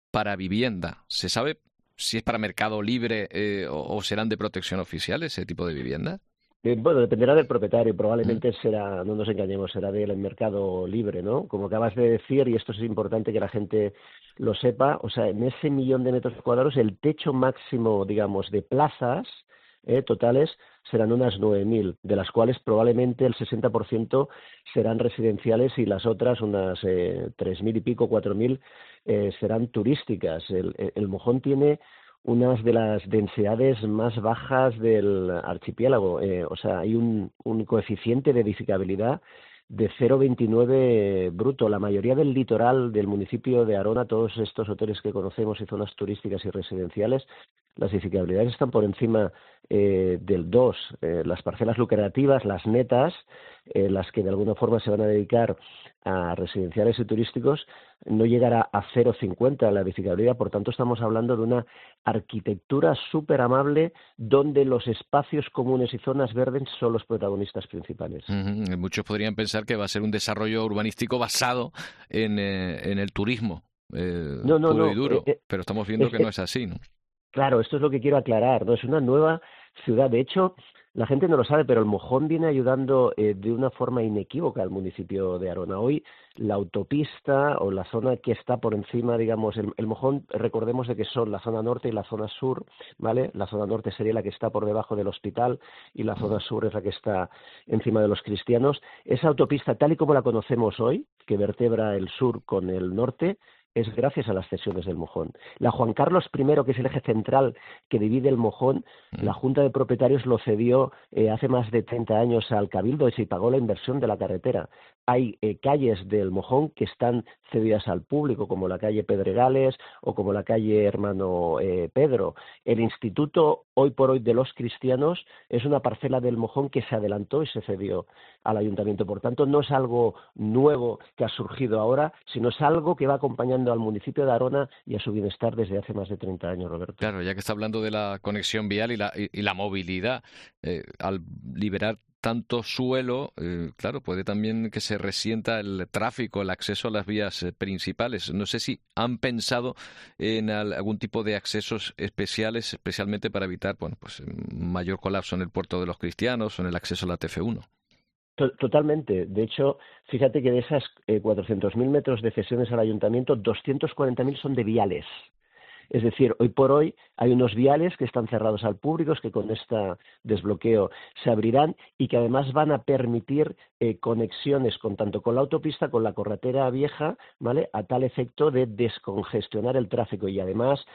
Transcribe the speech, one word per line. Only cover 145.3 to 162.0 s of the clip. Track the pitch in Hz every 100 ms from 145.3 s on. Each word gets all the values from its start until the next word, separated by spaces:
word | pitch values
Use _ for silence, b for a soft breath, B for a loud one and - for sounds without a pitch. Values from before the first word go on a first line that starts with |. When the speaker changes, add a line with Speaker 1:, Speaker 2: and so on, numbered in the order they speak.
| 113 120 113
Speaker 1:
el | 101 95 90
tráfico, | - 113 - 113 101
el | 95
acceso | 92 - 101 117
a |
las | 107 95
vías, | 104 101 -
eh, | 90
principales. | - 98 92 - - 120 104 -
No | 95 101
sé | 117
si | - - _ -
han | 120 120
pensado | 131 117 - 123 123 - B B B B
en | 107 110 107
al-, | 104 107
algún | 76 98 107
tipo | 110 117
de | 107 101
accesos | - 107 - 110 - -
especiales, | 98 - 101 - 110 117 -
especialmente | - 95 101 101 104 104
para | 98 95
evitar, | 90 98 101
bueno, | 82 -
pues, | - - - - -
mayor | - 87 90 90 95
colapso | 95 98 - 92
en |
el | 87
puerto | 98 92 90
de | 90
los | 87
Cristianos | 87 - 120 123 107 -
o |
en | 90
el | 87
acceso | - 92 90
a |
la | 87
T | 80
F | -
uno. | 107 110 - _ _ _ _ _ _ -
Speaker 2:
To-, | 131 -
totalmente. | 123 147 151 151 127 92 87
De | 95
hecho, | 113 - 139 - B B -
fíjate | 127 135 143
que | 127
de | 123
esas, | 123 147 - _ -
eh, | 104
cuatrocientos | 107 101 90 98 98 113
mil | 131
metros | 143